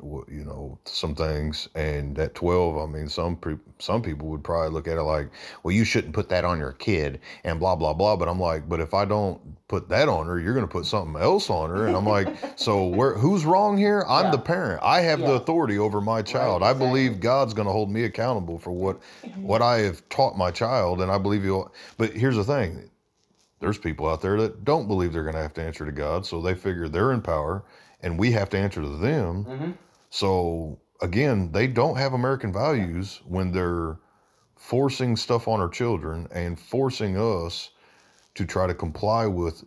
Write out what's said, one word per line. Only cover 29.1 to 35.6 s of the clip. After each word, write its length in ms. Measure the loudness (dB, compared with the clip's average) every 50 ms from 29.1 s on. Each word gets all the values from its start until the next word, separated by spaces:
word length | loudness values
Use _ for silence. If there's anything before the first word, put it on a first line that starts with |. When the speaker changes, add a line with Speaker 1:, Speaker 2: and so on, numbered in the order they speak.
| 2 2 0 -2 -2 -4 -6
Speaker 2:
Mm-hmm. 240 | -6 -8 -8 -6 -8 -8 -10 -14 _ _ _ _ -12
Speaker 1:
So, 680 | -6 -2 0 2 2 2 0 0 -2 -4 -6 -8 -10 -12 _ _ _ -6
again, 500 | -4 0 2 2 2 4 2 2 0 0 0
they 140 | 0 0
don't 300 | 2 2 2 2 2 2
have 160 | 0 -2 0 0
American 400 | 0 0 0 0 0 -2 -2 -2
values 680 | 0 0 2 2 0 0 -2 -2 -4 -6 -6 -10 -14 -10
Speaker 2:
Yeah. 100 | -4 -2
Speaker 1:
when 180 | 0 0 0 0
they're 440 | 0 0 0 0 -2 -2 -4 -6 -8 _ _ _ _ _ _ _ _ _ _ _
forcing 600 | -16 -6 -2 2 2 2 2 2 0 0 0 0
stuff 320 | 0 0 2 0 0 2 0
on 120 | 0 0